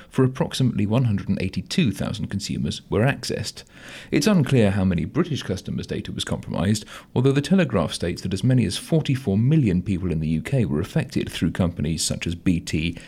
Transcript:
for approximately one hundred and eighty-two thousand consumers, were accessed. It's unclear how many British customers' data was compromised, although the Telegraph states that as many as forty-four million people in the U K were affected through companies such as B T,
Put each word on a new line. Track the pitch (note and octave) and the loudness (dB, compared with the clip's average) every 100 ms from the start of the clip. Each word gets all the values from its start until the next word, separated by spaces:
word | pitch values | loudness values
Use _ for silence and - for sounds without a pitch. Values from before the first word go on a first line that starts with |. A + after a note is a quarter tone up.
| - | -6
for | - | 0
approximately | C3 C3 D#3+ - C3 - G#2 | 0 0 -4 0 0 0 0
one | A2+ | 2
hundred | B2 G2 F#2 | 2 0 -2
and | G2 | -2
eighty-two | F#2 - - - C#3+ | -2 -4 -4 0 0
thousand | - - G#2+ - | 0 -4 -4 -6
consumers, | G2 - B1+ C2 - - | -6 -4 -4 -4 -6 -2
were | F2 | 2
accessed. | B2+ C3 - - - - - - - - - | 2 0 -4 -6 -6 -12 -20 -20 -18 -18 -2
It's | - F3+ | 0 4
unclear | G3 B2+ C3 G#2 | 4 4 4 4
how | G2 F#2+ | 4 2
many | E2+ | 2
British | D#2 C3+ E3+ C3+ | -2 -2 -2 -2
customers' | - F#2+ - B2 - | -4 -6 -4 -6 -4
data | - - | -6 -6
was | - | -8
compromised, | - - - - F2+ G#2+ - - - - | -4 -6 -4 -2 0 0 -2 -16 -4 2
although | C3 | 4
the | C#3 | 2
Telegraph | C#3+ F#3+ D#3 G2+ D2 | 4 4 4 2 0
states | - F2 F2 | -2 -4 -4
that | F#2 | -4
as | F#2+ | 0
many | B2 C3 | 4 4
as | G2 - | 2 -2
forty-four | - D#3+ C#3+ B2+ - G2 | 0 0 2 0 2 2
million | B2 D#3+ A2+ F2 | 4 4 4 2
people | F2+ F#2 F2+ | 0 -2 0
in | D#2+ | 0
the | D#2 | 0
U | D#2+ | 0
K | D#2 C3+ F2+ | 0 0 2
were | - | 0
affected | - E3 - - - | 0 -2 -2 -4 -4
through | - F2 | -2 -2
companies | E2+ F2+ - D2+ D#2+ | 2 -2 0 -2 -2
such | - C#2 - | -2 -4 -4
as | F2 | -2
B | - E2 | 0 0
T, | - E2 D#2+ - | 0 -2 -2 -4